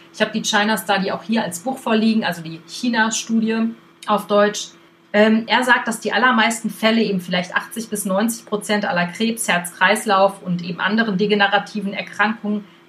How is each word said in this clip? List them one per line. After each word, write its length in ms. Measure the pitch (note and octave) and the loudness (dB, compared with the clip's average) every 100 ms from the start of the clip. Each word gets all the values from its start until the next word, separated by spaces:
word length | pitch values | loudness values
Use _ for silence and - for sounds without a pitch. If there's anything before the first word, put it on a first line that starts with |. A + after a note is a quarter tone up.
| - | -18
ich 80 | - | -4
habe 100 | A3 | -2
die 100 | A3 | -2
China 360 | - G#3+ G#3 G#3 | 0 0 2 0
Study 340 | - F#3+ F#3+ | 0 0 0
auch 120 | - | -4
hier 200 | - A3+ | -2 -2
als 160 | F3 - | -2 -6
Buch 180 | B3+ - | -6 -6
vorliegen, 460 | B3 A3 A3+ G#3+ | 0 2 2 2
also 180 | F3+ E3+ | 0 -4
die 200 | D#3+ E3 - | -10 -14 -14
China-Studie 1040 | - B3 A#3 A3 - - A3+ A3 A3+ A3+ - - _ - | -6 -2 0 0 -2 -2 0 2 0 -2 -4 -16 _ -2
auf 200 | G#3 - | -2 2
Deutsch. 420 | G3+ G#3 - - - _ _ _ | 2 2 0 -10 -16 _ _ _
Ähm, 320 | G#3 A3 A3+ - | 4 4 4 2
er 180 | A#3+ B3+ | 2 4
sagt, 200 | E4+ A#3 | 2 0
dass 100 | A3 | -6
die 140 | G#3 | -2
allermeisten 560 | G#3+ B3+ A3+ A3+ - G#3+ | 2 4 4 2 0 -6
Fälle, 340 | - A3 A3+ | 0 2 2
eben 160 | G3 F#3 | 2 -2
vielleicht 340 | F3 F3+ F3+ | -2 -4 -2
achtzig 360 | - - A3+ - | -4 -4 -10 -8
bis 160 | G#3 G3 | -6 -2
neunzig 400 | F#3+ A3+ - - | 0 0 -2 -6
Prozent 400 | G3+ - G#3 G#3 | -6 -2 -2 0
aller 220 | F3 F3 | -2 -2
Krebs, 420 | G3 A3+ A3+ - | -2 -2 -2 -2
Herz-Kreislauf 920 | F3 F3 - F#3+ A3 A3 G3 G3 - | -2 -4 2 2 2 2 4 4 2
und 220 | F3+ F3 | -4 -4
eben 160 | F3+ E3+ | -4 -4
anderen 380 | F#3+ A3 A3+ F#3 | 0 0 0 0
degenerativen 760 | G#3 G3+ G3 G3+ - G#3 G3 | 0 4 4 2 -2 -6 -6
Erkrankungen 720 | G3+ F#3 - G#3+ A3 G#3 G#3 - - | -8 -8 -2 -2 -2 -4 -6 -8 -20